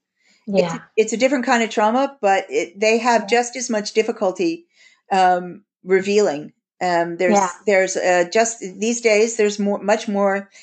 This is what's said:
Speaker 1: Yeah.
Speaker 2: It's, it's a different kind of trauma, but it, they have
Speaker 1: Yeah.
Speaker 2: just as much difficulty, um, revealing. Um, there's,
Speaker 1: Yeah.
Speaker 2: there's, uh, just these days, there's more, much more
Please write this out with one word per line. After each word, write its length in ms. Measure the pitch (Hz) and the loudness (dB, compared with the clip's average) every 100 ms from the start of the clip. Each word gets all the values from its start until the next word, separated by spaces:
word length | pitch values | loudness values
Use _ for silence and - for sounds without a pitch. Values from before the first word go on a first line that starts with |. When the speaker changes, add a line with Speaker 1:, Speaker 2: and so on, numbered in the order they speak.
| _ _ _ _ - | _ _ _ _ -4
Speaker 1:
Yeah. 300 | 190 170 165 | -2 -2 -4
Speaker 2:
It's, 80 | - - | -6 -2
it's 160 | 214 | 0
a 40 | 214 | 2
different 260 | 254 269 | 0 0
kind 180 | 262 233 | 0 0
of 60 | 220 | 0
trauma, 480 | 226 214 247 277 - | 0 0 2 -2 -2
but 240 | 202 190 - | 0 0 0
it, 320 | 139 165 196 | -4 -4 -2
they 160 | 214 226 | 0 2
have 260 | 240 226 | 2 0
Speaker 1:
Yeah. 40 | 196 | 2
Speaker 2:
just 300 | 233 240 262 | 0 0 -6
as 120 | 240 | -6
much 240 | 214 202 | -4 -2
difficulty, 720 | 220 220 226 190 180 170 165 _ _ _ _ - | -2 -2 -2 -2 -2 -4 -4 _ _ _ _ -4
um, 520 | 190 180 180 180 - _ _ | 2 4 2 -2 -16 _ _
revealing. 680 | 180 190 202 208 190 147 147 _ _ - | 0 0 2 2 2 -2 -10 _ _ -6
Um, 380 | 180 170 170 170 | -2 0 -2 0
there's, 160 | 180 | 2
Speaker 1:
Yeah. 160 | 202 180 - - | 2 2 -2 0
Speaker 2:
there's, 280 | 190 185 | 2 2
uh, 300 | - 180 180 175 | 0 0 2 2
just 280 | 220 226 - | 0 0 -2
these 420 | 190 190 220 233 | -12 -4 -4 0
days, 340 | 226 208 233 226 | 2 2 2 0
there's 220 | 208 208 | -2 0
more, 200 | 202 202 | -2 -2
much 300 | 196 226 214 | -2 -2 -2
more 400 | 196 202 196 196 - | -2 0 -2 -6 -18